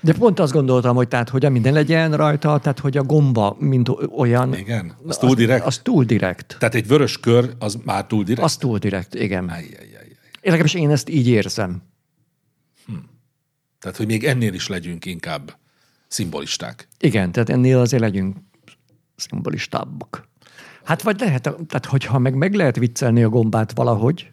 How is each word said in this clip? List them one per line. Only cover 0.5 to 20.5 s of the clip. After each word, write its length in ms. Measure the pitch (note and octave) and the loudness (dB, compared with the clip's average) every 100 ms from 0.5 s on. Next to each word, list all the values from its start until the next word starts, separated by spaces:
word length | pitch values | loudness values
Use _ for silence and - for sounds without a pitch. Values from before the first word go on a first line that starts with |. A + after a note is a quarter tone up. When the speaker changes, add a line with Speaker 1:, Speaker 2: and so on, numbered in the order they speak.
Speaker 1:
gondoltam, 420 | D3 C3+ B2+ B2 B2 | 0 2 2 2 0
hogy, 120 | A#2+ | 0
tehát, 220 | B2 A#2 | -2 -2
hogy 160 | C3+ D3 | 0 0
ami 140 | B2 | 2
ne 120 | A#2+ | 2
legyen 440 | D3+ D3 E3 D#3+ D3 | 2 2 0 0 0
rajta, 440 | D3+ D3 D#3 D3 | 0 0 0 0
tehát, 200 | D3 C3+ | 0 -2
hogy 180 | C#3 C3+ | -2 -2
a 60 | |
gomba, 520 | C3+ D3+ C#3 A2+ G2+ - | 2 4 4 2 0 0
mint 300 | C#3 C3 A#2+ | 0 2 2
o-, 40 | - C#3+ A2+ | -2 -4 0
olyan, 380 | A#2+ A#2+ C3 | 2 2 0
Speaker 2:
Igen? 360 | A2 G2+ A2+ F2 - | -4 -6 -6 -6 -14
Az 60 | D#3+ | -10
Speaker 1:
az 80 | - | 0
Speaker 2:
túl 180 | B2+ B2 | 4 4
direkt? 300 | A#2 B2+ - | 4 4 0
Speaker 1:
az 120 | - | -4
túl 200 | - G#3 | 0 2
direkt. 520 | A#2+ G#2+ F#2 F2+ - - | 4 2 0 -6 -14 -4
Speaker 2:
Tehát 160 | A2+ A2+ | -2 -2
egy 120 | G#2 | 2
vörös 320 | D3 C#3 - | 4 4 0
kör, 360 | A#2+ A#2 B2 A#2+ | 4 4 4 -4
az 180 | G#2+ A2 | -8 -6
már 220 | - G2 G2 | -4 -4 -2
túl 180 | G#2+ | -2
direkt? 200 | F#2+ A#2+ D#3+ | 0 0 0
Speaker 1:
Az 120 | - | 0
túl 200 | C3+ G#2+ | -2 0
direkt, 380 | G#2 F#2 F2+ F#2 | -2 -4 -6 -6
igen. 340 | A2 F#2 F2+ | -4 -2 -4
Speaker 2:
Ajjajjaj. 580 | E2+ E2+ - - - - | -10 -14 -20 -20 -20 -20
Speaker 1:
Én 100 | _ _ - | _ _ -4
legalábbis 320 | - E3 D3+ | 0 4 2
én 160 | F3+ D3 | 2 2
ezt 200 | D3 - | 2 0
így 180 | D#3+ B2 | 2 4
érzem. 540 | A2+ F#2+ - F#2+ F2+ - _ _ _ _ _ _ _ _ _ - | 4 2 -4 -6 -8 -14 _ _ _ _ _ _ _ _ _ -16
Speaker 2:
Hm. 80 | F2 A#1+ _ _ _ _ _ _ _ | -14 -16 _ _ _ _ _ _ _
Tehát, 180 | F#2 - | -14 -6
hogy 80 | A2 | -2
még 160 | A2 | 0
ennél 300 | C3+ B2+ A2 | 0 0 -2
is 140 | F2+ - | -2 -8
legyünk 380 | F#2 E2+ E2 - | -8 -8 -10 -10
inkább 520 | E2+ E2+ D#2 C#2+ - _ _ _ _ _ | -10 -8 -10 -12 -20 _ _ _ _ _
szimbolisták. 800 | - F#2 C#2+ C#2+ - - A#1+ - _ | -6 -6 -6 -6 -8 -8 -14 -20 _
Speaker 1:
Igen, 320 | C#3+ G#2+ F2+ | 2 2 0
tehát 180 | G2+ A2 | 0 0
ennél 280 | B2 B2+ B2+ | 2 4 4
azért 220 | A#2+ B2+ | 4 2
legyünk 360 | A2+ G2 F#2+ F#2+ _ _ - _ _ _ _ - | 0 -2 -4 -6 _ _ -20 _ _ _ _ -16
szimbolistábbak. 1120 | - - - - - - - - - - _ _ _ | -10 -8 -6 -6 -6 -6 -8 -12 -14 -16 _ _ _